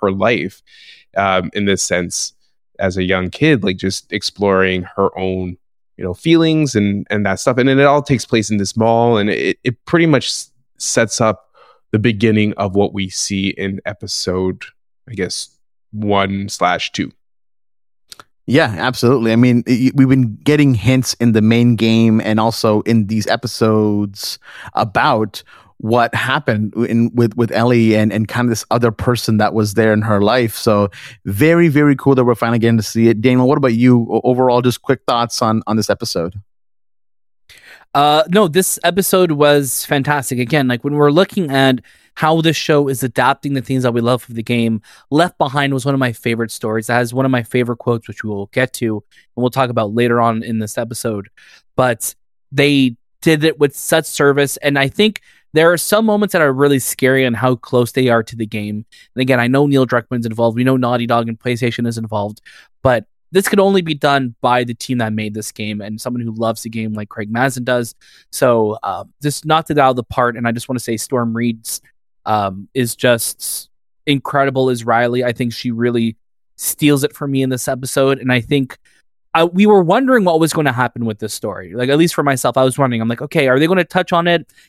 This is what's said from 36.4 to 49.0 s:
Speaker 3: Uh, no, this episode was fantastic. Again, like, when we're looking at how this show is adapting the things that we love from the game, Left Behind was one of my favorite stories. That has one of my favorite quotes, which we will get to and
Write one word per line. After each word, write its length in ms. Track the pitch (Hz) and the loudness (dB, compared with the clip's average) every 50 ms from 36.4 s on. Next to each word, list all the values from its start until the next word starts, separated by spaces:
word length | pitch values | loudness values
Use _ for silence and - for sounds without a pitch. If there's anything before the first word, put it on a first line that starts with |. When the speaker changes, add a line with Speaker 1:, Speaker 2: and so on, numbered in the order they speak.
| - _ _ _ _ _ _ _ _ _ _ _ _ _ _ _ _ _ _ _ _ _ - - - - - - _ _ - | -18 _ _ _ _ _ _ _ _ _ _ _ _ _ _ _ _ _ _ _ _ _ -20 -20 -20 -20 -20 -20 _ _ 0
Speaker 3:
Uh, 300 | 143 147 147 151 156 156 170 | 2 2 4 4 2 2 2
no, 180 | 180 214 202 | 2 2 2
this 320 | 160 147 190 185 - - - - | 2 2 0 -2 -2 -2 -2 -2
episode 480 | 175 180 196 185 - 196 185 185 165 147 | 0 0 0 0 2 2 2 2 2 2
was 520 | 143 147 147 147 147 139 123 - - - | 4 4 4 4 4 2 -2 -6 -8 -4
fantastic. 540 | - 147 139 131 147 147 143 127 - 127 120 | -2 -2 -2 0 0 -2 -2 -4 -4 -4 -4
Again, 280 | 123 117 151 147 131 | -2 0 0 0 2
like, 160 | 123 120 117 - | 0 -2 -2 -4
when 100 | 143 147 | -2 0
we're 180 | 147 147 147 | 2 2 4
looking 400 | 143 180 196 - - 202 170 139 | 4 4 2 0 -2 -4 -4 0
at 300 | 135 135 135 135 127 120 - _ _ _ _ _ _ | 0 2 2 2 2 0 -4 _ _ _ _ _ _
how 260 | - 160 156 165 165 | -2 0 2 2 2
this 160 | 156 165 147 | 2 0 0
show 320 | - - - 151 147 143 | 0 0 2 2 2 2
is 160 | 135 131 - 135 | 0 -2 -4 -4
adapting 500 | 120 - 131 123 131 139 - - 139 139 | -2 0 2 2 2 2 0 -2 -4 -4
the 80 | 131 | -4
things 220 | - - 135 131 123 | -4 -2 -2 0 0
that 100 | 120 117 | 0 0
we 60 | 117 | 0
love 220 | 113 120 127 117 | 0 0 0 -2
from 140 | - - 117 | -4 -8 -10
the 80 | 113 110 | -8 -4
game, 380 | - 120 117 117 113 110 104 - - - - _ - | -2 0 0 0 0 -2 -4 -6 -12 -20 -20 _ -2
Left 280 | 139 156 175 180 - | 0 2 2 0 0
Behind 360 | - 156 135 135 147 139 139 139 | -2 -4 -2 -2 -2 -2 0 -2
was 100 | 131 117 | -2 -2
one 100 | 143 139 | -2 0
of 60 | 135 | 0
my 140 | 131 123 113 | 0 -2 -4
favorite 380 | - - 120 113 113 113 104 | -4 -4 -4 -2 -2 -4 -6
stories. 360 | - - - 110 110 113 110 | -6 -6 -4 -4 -4 -4 -2
That 60 | - 120 | -2 0
has 200 | 123 123 117 123 | 0 -2 -2 -2
one 120 | 131 131 | -2 0
of 60 | 131 | 0
my 120 | 131 120 110 | 0 -2 -2
favorite 340 | - - 123 120 120 117 | -2 -2 -2 0 -2 -4
quotes, 300 | - - 127 117 113 - | -4 -2 -2 -2 -2 -6
which 160 | - - - - | -10 -14 -10 -8
we 60 | 107 | -8
will 160 | 104 98 98 - - | -8 -8 -8 -6 -2
get 180 | 127 127 - - | -2 -2 -2 -4
to 200 | - 123 110 107 | -4 -4 -4 -4
and 80 | 104 | -4